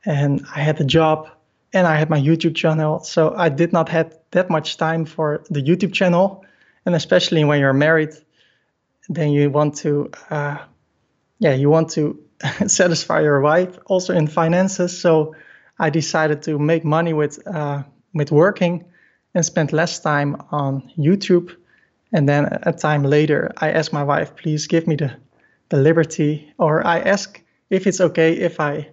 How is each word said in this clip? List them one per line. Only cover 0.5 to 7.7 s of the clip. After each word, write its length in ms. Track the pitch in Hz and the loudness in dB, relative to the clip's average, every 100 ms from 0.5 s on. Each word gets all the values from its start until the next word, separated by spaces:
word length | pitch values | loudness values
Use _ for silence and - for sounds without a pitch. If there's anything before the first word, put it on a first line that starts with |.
I 60 | 151 | -4
had 180 | 147 156 | -2 0
a 40 | |
job, 440 | 143 160 160 156 - _ _ _ _ | 0 2 2 0 -4 _ _ _ _
and 140 | 190 175 | 2 2
I 100 | 156 | 2
had 140 | 156 | 0
my 100 | 151 | 0
YouTube 340 | 139 160 165 | 2 2 0
channel. 460 | 160 165 156 151 156 | 0 -2 0 -2 -4
So 340 | - - 160 | -4 0 0
I 140 | - 165 | 2 -2
did 240 | 139 165 | 0 0
not 160 | 170 160 | 0 0
have 260 | 165 160 - _ | -2 -4 -6 _
that 180 | 170 185 | -2 0
much 260 | 160 151 - | -2 -4 -6
time 300 | 160 165 156 | -4 -2 -4
for 360 | - 156 147 - | -4 -4 -4 -6
the 140 | 147 | -6
YouTube 320 | 135 180 196 | 0 0 0
channel. 500 | - 185 175 196 196 _ _ _ _ | 0 2 2 2 -2 _ _ _ _
And 100 | - | -2
especially 480 | 170 - 180 - 170 | -2 2 0 2 0
when 160 | 147 147 | 2 2
you're 120 | 139 | 2